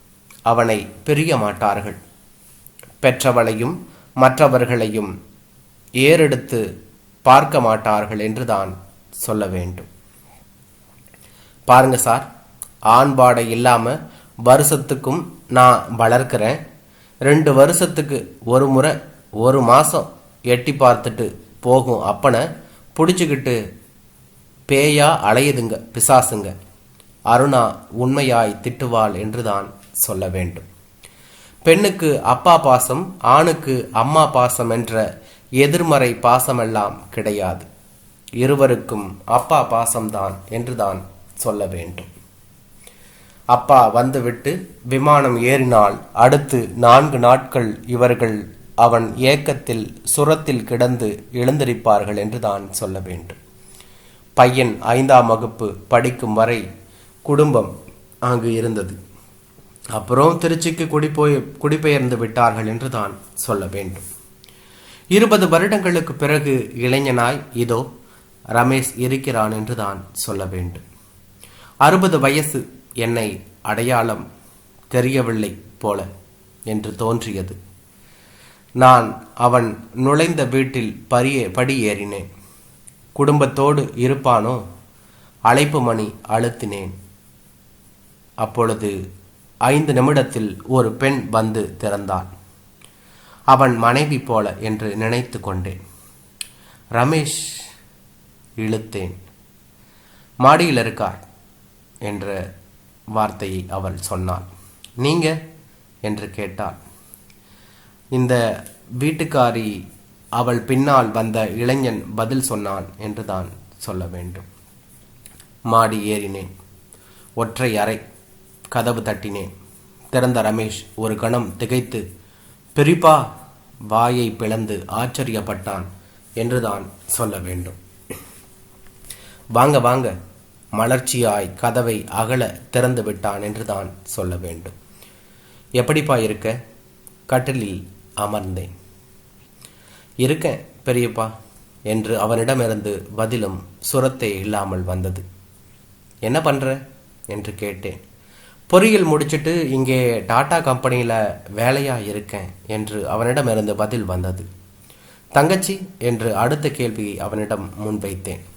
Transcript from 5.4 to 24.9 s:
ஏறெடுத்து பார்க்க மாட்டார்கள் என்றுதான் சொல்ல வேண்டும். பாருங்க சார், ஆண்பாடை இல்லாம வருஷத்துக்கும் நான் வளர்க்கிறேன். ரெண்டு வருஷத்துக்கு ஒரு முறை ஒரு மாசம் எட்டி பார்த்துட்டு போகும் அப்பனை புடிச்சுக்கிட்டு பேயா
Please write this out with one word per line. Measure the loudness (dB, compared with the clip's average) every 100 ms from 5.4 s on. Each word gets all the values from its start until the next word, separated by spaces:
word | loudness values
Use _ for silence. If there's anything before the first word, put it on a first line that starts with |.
| _ _ _ _ -6
ஏறெடுத்து | 2 4 6 4 0 -4 -4 -4 -8 -20 _ _ _ 6
பார்க்க | 6 6 2
மாட்டார்கள் | 2 2 2 0 -2 -4
என்றுதான் | -4 -4 -2 -2 -2 -10 -18 -20 _ -10
சொல்ல | -4 -4 -2
வேண்டும். | -4 -6 -10 -16 -20 -20 _ -20 -20 _ _ _ _ _ -20 -20 -20 -20 -20 -20 -6 6
பாருங்க | 6 6 2
சார், | 2 0 -2 -18 -20 -20 -20 -2 6
ஆண்பாடை | 6 6 6 6 4 0
இல்லாம | 2 4 4 0 -6 -10 -20 -20 0
வருஷத்துக்கும் | 6 8 6 0 -2 -4 -2 -4 -6 -14 0
நான் | 6 6 6 2 0
வளர்க்கிறேன். | 4 4 2 -2 -2 -2 -8 -20 _ _ _ -2
ரெண்டு | 4 4 6
வருஷத்துக்கு | 6 6 6 0 -2 -4 -4 -8 -10 2
ஒரு | 4 4
முறை | 4 2 0 -8 -20 -12 0
ஒரு | 2 4
மாசம் | 8 6 6 0 -4 -12 -20 _ 0
எட்டி | 0 0
பார்த்துட்டு | 4 4 4 -2 -6 -8 -8 -20 -6
போகும் | 2 2 2 -2 -2
அப்பனை | 0 2 2 0 -8 -20 -20 -10 0
புடிச்சுக்கிட்டு | 2 2 0 -2 -2 -4 -4 -16 -20 _ _ _ _ _ _ _ 0
பேயா | 2 4